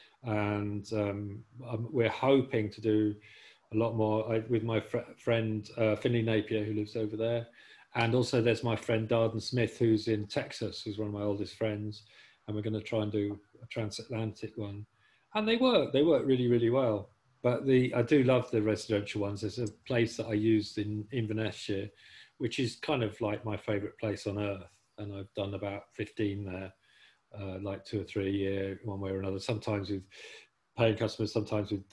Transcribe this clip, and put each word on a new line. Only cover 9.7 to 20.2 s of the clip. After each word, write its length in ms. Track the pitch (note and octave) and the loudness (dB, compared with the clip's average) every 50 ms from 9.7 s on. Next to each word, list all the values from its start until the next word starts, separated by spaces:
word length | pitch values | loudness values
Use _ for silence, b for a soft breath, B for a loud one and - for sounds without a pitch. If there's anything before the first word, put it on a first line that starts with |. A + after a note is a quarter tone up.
| - - | 0 2
who's 300 | B2 A2+ A2 G#2+ G#2+ A2+ | 4 4 4 4 2 0
in 180 | A2 G2+ G#2 | 0 0 -2
Texas, 560 | - - D3 B2+ - - - A2+ F#2+ - - | -4 -4 -4 -4 -4 -6 -8 -6 -6 -6 -8
who's 160 | - A2 G2 G#2 | -8 -8 -6 -4
one 100 | G#2+ G#2 | -4 -4
of 60 | G#2 | -4
my 80 | G2+ | -2
oldest 340 | G2+ G#2 G2+ G#2 G2 F2 - | -2 -2 -2 -2 -4 -8 -4
friends. 480 | - A2+ A2 G#2 G#2 G#2+ G#2 G2+ - b b b b b b b b b | -2 -2 -2 -2 -2 -4 -8 -10 -12 b b b b b b b b b
And 100 | - G#2 | -8 -6
we're 60 | G#2+ | -4
gonna 180 | G#2 A2 A2 G#2 | -4 -2 -4 -4
try 220 | - - A#2 A2 | -4 -2 -2 -2
and 100 | G#2+ G#2 | 0 0
do 260 | G#2 G#2+ G2+ G#2 G#2 G2+ - _ - - | 0 0 0 -2 -4 -8 -12 _ -20 -20
a 40 | A#2+ | -20
transatlantic 880 | - - A#2+ A2+ G2+ - - A2 - A#2+ A2 A2 G#2+ G2+ - A2 G#2+ - | -10 -6 -6 -6 -4 -6 -10 -10 -8 -6 -4 -4 -4 -6 -8 -10 -10 -8
one. 300 | A#2+ G#2 G2+ G2+ G#2 G#2+ - b b b b b b b b - | -8 -8 -8 -8 -10 -14 -16 b b b b b b b b -4
And 120 | G#3+ G#3+ | -2 2
they 100 | A3 A#3 | 2 4
work, 360 | A#3 C4 B3+ A#3+ F3 C3+ A#2 | 4 6 6 6 6 4 4
they 100 | - C3+ | 4 4
work 220 | D3+ E3+ D3+ C3 - | 6 6 6 4 4
really, 220 | C3+ C3 B2+ B2 A#2+ | 4 4 4 4 4
really 220 | A#2+ A#2 A#2 A2+ | 4 4 4 4
well. 400 | B2 C3+ C3 A#2 G#2+ G2 G2 - _ _ _ _ _ _ | 4 4 2 2 0 0 -4 -8 _ _ _ _ _ _
But 220 | - B2 B2 A2+ C3+ | 0 0 2 2 4
the, 300 | C3+ C3+ B2+ B2+ B2 A#2 | 4 6 6 4 4 2
I 80 | B2 | 0
do 220 | A#2 - D3+ C#3+ B2+ | 2 4 4 6 6
love 260 | B2+ C3 B2 B2 - | 6 4 4 2 2
the 100 | - A2 | 0 2
residential 600 | G#2+ G#2+ G#2+ - - - A2 G2 F#2 - - G#2 | 2 2 0 0 0 0 0 0 0 -2 -4 -2
ones. 200 | G2+ G2+ G2+ G2 | -2 -2 -4 -4
There's 180 | A2 G2 - A#2+ | -6 -6 -4 -4
a 100 | A#2+ G#2 - - _ | -6 -6 -6 -10 _
place 300 | - C3 A#2 A2+ A2+ - | -2 2 2 2 2 0
that 100 | - | -4